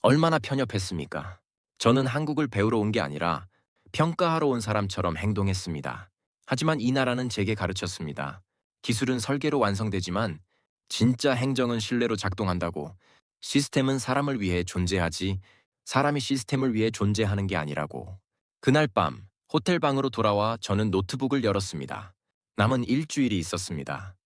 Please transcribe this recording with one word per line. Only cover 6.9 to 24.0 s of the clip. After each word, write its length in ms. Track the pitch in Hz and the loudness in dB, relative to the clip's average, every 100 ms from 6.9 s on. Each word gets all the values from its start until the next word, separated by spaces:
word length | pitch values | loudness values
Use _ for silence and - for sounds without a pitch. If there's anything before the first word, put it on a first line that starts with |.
나라는 340 | 135 127 123 127 | 2 2 0 -2
제게 260 | 107 98 | 0 0
가르쳤습니다. 880 | 107 90 92 90 - 80 71 71 95 _ _ _ _ | 0 -2 -2 -6 -6 -8 -6 -8 -10 _ _ _ _
기술은 380 | - 113 123 127 | -4 -2 0 0
설계로 400 | 107 139 135 143 | -2 -2 0 2
완성되지만 800 | 104 98 110 95 90 90 113 78 _ _ _ _ _ | 2 2 -2 -2 -2 -2 -2 -6 _ _ _ _ _
진짜 460 | - 117 127 147 | 2 2 4 2
행정은 480 | 123 131 131 123 117 | 2 0 0 0 0
신뢰로 340 | 104 123 117 110 | -2 0 0 0
작동한다고. 800 | 98 92 101 90 85 80 76 - _ _ _ _ | -4 -2 0 0 -2 -4 -10 -12 _ _ _ _
시스템은 580 | - 143 139 147 131 135 | 0 0 2 0 2 0
사람을 400 | - 135 143 131 | 0 0 0 -2
위해 240 | 95 90 | 0 0
존재하지 760 | 90 92 90 95 85 - 95 98 - _ _ _ | 0 -2 0 2 0 0 -4 -4 -8 _ _ _
사람이 380 | - 131 143 147 | -2 0 2 0
시스템을 520 | 120 135 - 135 131 | -2 -4 -2 0 0
위해 160 | 110 110 | 2 0
존재하는 560 | 113 104 107 104 104 98 | 2 0 2 0 0 0
게 120 | 92 | -2
아니라고. 600 | 76 73 73 65 - 95 _ _ _ _ | -2 -4 -6 -8 -12 -16 _ _ _ _
그날 260 | - - 147 | 2 4 4
밤 400 | - 82 60 - _ _ | 2 0 -2 -16 _ _
호텔 280 | 156 - 175 | -2 2 2
방으로 300 | 151 135 135 | 2 2 0
돌아와 460 | 117 110 101 107 113 | 0 2 4 2 -2
저는 300 | - 101 107 | -2 0 2
노트북을 520 | 95 98 131 135 139 | 2 0 -2 0 2
열었습니다. 680 | 117 98 92 80 69 55 - _ _ _ _ - | 2 0 -2 -8 -8 -8 -12 _ _ _ _ 2
남은 300 | 202 131 120 | 4 4 2
일주일이 520 | 131 156 147 127 98 | 0 0 0 2 0
있었습니다. 800 | 82 87 - 80 67 67 | -2 -4 -4 -8 -6 -8